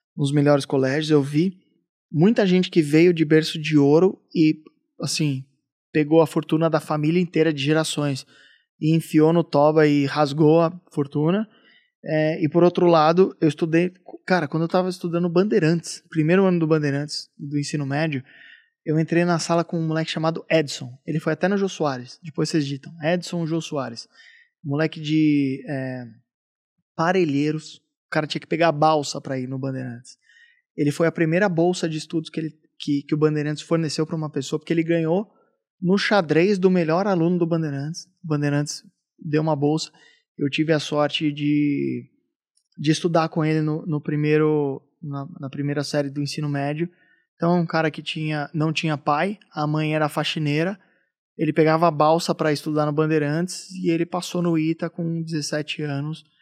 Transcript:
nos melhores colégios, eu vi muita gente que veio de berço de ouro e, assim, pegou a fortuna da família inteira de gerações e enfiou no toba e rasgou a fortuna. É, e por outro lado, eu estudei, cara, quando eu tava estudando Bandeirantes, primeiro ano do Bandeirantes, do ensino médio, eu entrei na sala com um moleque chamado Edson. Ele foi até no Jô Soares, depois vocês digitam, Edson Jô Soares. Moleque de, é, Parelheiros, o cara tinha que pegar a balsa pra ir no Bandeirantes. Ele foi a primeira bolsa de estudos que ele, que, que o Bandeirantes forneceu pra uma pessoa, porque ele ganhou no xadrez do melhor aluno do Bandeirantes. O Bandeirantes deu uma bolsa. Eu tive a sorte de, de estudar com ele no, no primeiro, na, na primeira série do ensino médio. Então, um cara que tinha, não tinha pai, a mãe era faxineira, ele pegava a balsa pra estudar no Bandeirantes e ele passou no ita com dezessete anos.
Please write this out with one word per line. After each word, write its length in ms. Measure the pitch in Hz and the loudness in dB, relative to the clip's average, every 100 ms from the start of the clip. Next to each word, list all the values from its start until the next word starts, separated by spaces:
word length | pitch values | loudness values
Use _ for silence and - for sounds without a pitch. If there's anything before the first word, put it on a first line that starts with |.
| _ - | _ -6
nos 160 | 139 | -2
melhores 320 | 147 143 143 - | 2 4 2 2
colégios, 440 | 139 131 147 156 | 0 0 -2 2
eu 100 | 151 | 2
vi 360 | 139 147 190 - _ _ _ _ - | 2 0 0 -4 _ _ _ _ -6
muita 360 | 143 190 240 196 | 4 4 4 4
gente 220 | 185 180 | 2 2
que 120 | 175 | 0
veio 320 | 147 156 175 | 4 6 4
de 120 | 165 151 | 4 4
berço 340 | 156 156 165 | 4 2 -6
de 180 | 151 151 | 0 4
ouro 440 | 139 156 185 - _ | 6 4 4 0 _
e, 280 | - 156 156 - _ _ - | 2 2 0 -8 _ _ -10
assim, 420 | 160 - 151 135 - _ _ _ _ | -6 -2 -2 -4 -10 _ _ _ _
pegou 300 | 156 147 160 | 0 4 4
a 60 | 156 | 4
fortuna 420 | 160 147 160 165 | 0 -2 -2 0
da 100 | 151 | 0
família 420 | - 151 151 175 | -2 -2 0 0
inteira 300 | 175 160 160 | 0 2 0
de 100 | 147 | 0
gerações 640 | 139 156 156 - 147 131 - _ _ _ _ - | 0 0 0 -4 -4 -6 -12 _ _ _ _ -4
e 160 | 156 165 | 0 0
enfiou 380 | - 156 156 | 2 4 6
no 100 | 170 | 4
toba 420 | - 143 147 156 151 | 2 4 4 6 4
e 200 | 147 139 | 4 0
rasgou 560 | 147 147 147 151 160 | 0 0 4 4 6
a 100 | 165 175 _ | 2 -4 _
fortuna. 520 | 151 139 147 156 202 220 _ _ _ _ _ - | -6 -4 -2 0 -2 -4 _ _ _ _ _ -4
É, 360 | 156 156 170 | 0 0 0
e 60 | 151 | 0
por 160 | 175 | 4
outro 220 | 175 180 175 | 4 4 4
lado, 480 | 165 156 175 196 - | 6 6 4 2 2
eu 80 | 160 | -2
estudei, 420 | - 165 165 180 180 - - - | 0 0 0 0 -6 -20 -14 -2
cara, 220 | 185 143 | -2 0
quando 160 | 160 | -2
eu 60 | 165 | 0
tava 180 | 185 185 | 0 -2
estudando 380 | 180 175 170 180 | -4 -4 -2 0
Bandeirantes, 720 | 175 208 220 156 170 - - _ | 2 2 2 2 0 -4 -14 _
primeiro 360 | 160 156 185 190 | -2 2 4 4
ano 140 | 175 | 2
do 80 | 156 | 2
Bandeirantes, 600 | 160 147 139 147 - - - | 2 0 -4 -6 -10 -14 -16
do 200 | 143 147 | -6 -6
ensino 260 | 143 147 135 | -4 -6 -4
médio, 380 | 139 160 135 - - - - _ _ 165 | -2 -2 -4 -10 -20 -20 -20 _ _ -2
eu 120 | 156 | 0
entrei 260 | 156 170 175 | 2 0 2
na 120 | 165 | 0
sala 240 | - 170 | 0 -2
com 140 | 165 170 | 0 -4
um 80 | 160 | -2
moleque 220 | 160 160 | -2 -4
chamado 360 | 160 160 165 - | -2 -2 -4 0
Edson. 400 | 160 143 - 127 127 - | 0 0 -6 -12 -14 -6
Ele 140 | 156 | -4
foi 140 | 165 | -2
até 140 | 156 185 | -2 0
no 100 | 202 | 0
Jô 100 | 190 | -2
Soares, 500 | - 147 127 123 - | -2 -4 -4 -12 -18
depois 240 | 170 165 156 | -12 -4 -2
vocês 140 | 165 139 | 0 -2
digitam, 260 | 139 - 165 | -6 -12 -6
Edson 420 | 151 180 - 175 160 | -2 -2 -4 -6 -4
Jô 140 | 165 | -4
Soares. 480 | - 147 123 117 - _ - _ _ _ | -4 -8 -8 -12 -20 _ -20 _ _ _
Moleque 360 | 139 143 156 160 | -6 -2 -2 -4
de, 640 | 151 156 151 147 135 135 135 | -2 2 2 2 0 -4 -8
é, 360 | 135 131 127 117 113 _ _ _ _ _ _ _ - | -8 -6 -10 -14 -20 _ _ _ _ _ _ _ -2
Parelheiros, 800 | 165 190 165 139 151 156 - - | 0 2 2 0 -2 -4 -10 -20
o 40 | _ _ - | _ _ -6
cara 180 | 160 151 | -4 -4
tinha 140 | 151 | -8
que 60 | - | -4
pegar 220 | 160 165 | 2 4
a 40 | |
balsa 480 | 147 156 156 139 - | 4 2 2 -2 -8
pra 180 | - 135 | -8 -6
ir 80 | 127 | -6
no 120 | 135 | -6
Bandeirantes. 580 | 135 131 127 120 - - _ _ _ _ _ - | -6 -8 -10 -12 -18 -20 _ _ _ _ _ -2
Ele 160 | 147 | -2
foi 160 | 143 165 | 2 0
a 40 | |
primeira 360 | 165 160 175 202 | 2 0 2 2
bolsa 400 | 165 175 180 170 | 2 2 0 -4
de 100 | 156 | -6
estudos 320 | - 160 160 | -6 -6 -6
que 100 | 165 | -8
ele, 120 | 156 _ _ - | -8 _ _ -12
que, 240 | - 143 | -4 -4
que 100 | - | -2
o 40 | 156 | 0
Bandeirantes 460 | 156 151 147 151 | 2 2 -4 -6
forneceu 420 | - 165 156 - 156 | -2 -2 -2 -4 -4
pra 100 | 165 | -4
uma 140 | 151 | -6
pessoa, 300 | 151 131 156 | -6 -6 -6
porque 140 | - | -2
ele 100 | 165 | -2
ganhou 440 | 165 170 160 180 220 _ _ _ _ - | 0 0 2 -2 -2 _ _ _ _ -6
no 160 | 175 196 | 0 0
xadrez 600 | - 208 151 151 196 196 | 2 2 4 4 4 4
do 120 | 185 | 4
melhor 380 | 185 156 170 208 | 2 2 0 2
aluno 300 | 180 165 180 | 2 2 2
do 100 | 165 | 0
Bandeirantes. 580 | 165 156 139 147 170 - _ | 0 -2 -6 -8 -10 -16 _
O 40 | 165 | -4
Bandeirantes 560 | 147 147 143 147 - _ _ _ _ | -2 0 0 -2 -8 _ _ _ _
deu 240 | 165 151 | -4 0
uma 140 | 160 147 | 0 0
bolsa. 360 | 147 160 - _ _ _ _ - | 0 0 -6 _ _ _ _ -6
Eu 120 | 143 | -4
tive 240 | 151 156 | -2 0
a 60 | 151 | 0
sorte 520 | - 147 147 - 151 | 0 -2 0 0 -4
de, 720 | 147 147 147 147 139 139 123 123 _ _ _ _ _ _ - | -2 -2 0 0 -2 -4 -6 -12 _ _ _ _ _ _ -6
de 140 | 151 | -2
estudar 380 | 156 175 165 160 | 0 0 0 0
com 140 | 170 156 | -2 0
ele 160 | 156 | 0
no, 240 | 151 156 180 | -2 -4 -4
no 160 | 147 | -6
primeiro, 800 | 151 151 151 151 156 151 139 135 _ _ | -4 -2 2 2 2 0 -2 -6 _ _
na, 260 | 151 139 147 - | -12 -10 -12 -14
na 100 | 139 | -12
primeira 340 | 143 143 147 | -6 -4 -4
série 260 | 143 147 143 | -4 -4 -4
do 120 | 143 | -6
ensino 280 | 143 - 147 | -6 -6 -4
médio. 400 | 143 143 151 170 _ _ _ _ - | -4 -4 -4 -6 _ _ _ _ -4
Então, 240 | 170 175 | 0 0
um 40 | 165 | 0
cara 240 | 160 156 | 0 -2
que 120 | 156 | -4
tinha, 480 | 147 160 156 151 143 | -10 -6 -4 -4 -4
não 200 | 160 160 | -2 -2
tinha 240 | 151 160 143 | -2 -2 -2
pai, 400 | 151 147 190 214 _ | 0 0 0 -4 _
a 120 | 160 151 | -6 -2
mãe 300 | 156 156 156 | -2 0 0
era 140 | 151 | -2
faxineira, 680 | 160 147 160 147 147 175 208 _ _ _ _ _ - | -2 -4 -2 -2 0 -2 -6 _ _ _ _ _ -4
ele 160 | 156 | -2
pegava 340 | 151 156 160 175 | 2 4 4 2
a 40 | |
balsa 440 | 147 151 170 - 160 | 4 4 4 0 -2
pra 160 | 156 | 0
estudar 340 | 147 160 151 151 | -2 -2 -2 0
no 60 | |
Bandeirantes 800 | 147 156 156 147 156 185 - - | 0 2 2 0 -2 -4 -6 -14
e 180 | 185 180 | -6 -2
ele 160 | 165 170 | -2 -2
passou 360 | 180 - 180 | -6 -6 -2
no 160 | 175 165 | 0 0
ita 320 | 156 160 170 | -2 -4 -6
com 320 | - 165 165 | -6 -6 -6
dezessete 600 | 160 160 147 151 151 - | -6 -6 -4 -6 -6 -8
anos. 440 | 147 139 151 156 _ _ | -6 -6 -6 -10 _ _